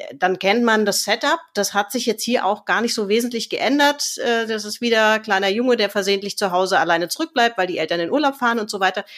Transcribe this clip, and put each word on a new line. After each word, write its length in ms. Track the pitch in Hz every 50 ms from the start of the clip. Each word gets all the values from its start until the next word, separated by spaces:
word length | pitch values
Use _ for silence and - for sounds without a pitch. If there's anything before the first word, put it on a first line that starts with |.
| - - -
dann 240 | 143 - 185 185 180
kennt 240 | - 190 208 240 240
man 240 | 233 220 214 214
das 160 | 202 190 - -
Setup. 380 | - 214 233 - 285 320 330 - - _
Das 200 | 208 196 196 -
hat 160 | 202 202 208
sich 160 | - 247 240
jetzt 160 | 240 214 220 -
hier 240 | 233 240 - -
auch 180 | 185 208 208 -
gar 160 | - 180 196
nicht 140 | 226 233 -
so 140 | - 214 190
wesentlich 420 | 208 233 233 247 233 233 214 -
geändert. 680 | - - - 214 269 294 294 285 285 285 - - - -
Äh, 280 | - 240 233 226 226
das 180 | 220 226 214 208
ist 160 | 208 214 -
wieder 380 | 240 233 226 220 220 214 214 214
kleiner 300 | 214 220 202 190 196 196
Junge, 280 | 196 220 247 262 240
der 140 | 226 208 196
versehentlich 480 | - 208 190 196 202 196 202 202 - -
zu 140 | 214 190 175
Hause 260 | 180 190 185 190 -
alleine 300 | 165 170 170 165 175 170
zurückbleibt, 500 | - - 320 320 - 254 233 - - -
weil 80 | 185
die 120 | 180 180 -
Eltern 220 | 160 160 175 170
in 100 | 170 170 -
Urlaub 240 | 294 302 277 269
fahren 240 | - 254 240 233 240
und 100 | 214 220
so 80 | - 196
weiter. 240 | 196 185 - 214 196 - -